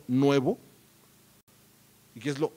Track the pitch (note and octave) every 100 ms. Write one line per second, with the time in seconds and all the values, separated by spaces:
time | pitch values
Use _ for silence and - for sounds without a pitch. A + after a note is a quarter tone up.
0 | - B2+ C#3 C#3 C3+ - - _ _ _
1 | _ _ _ _ _ _ _ _ _ _
2 | _ A#2 C#3+ C#3 D#3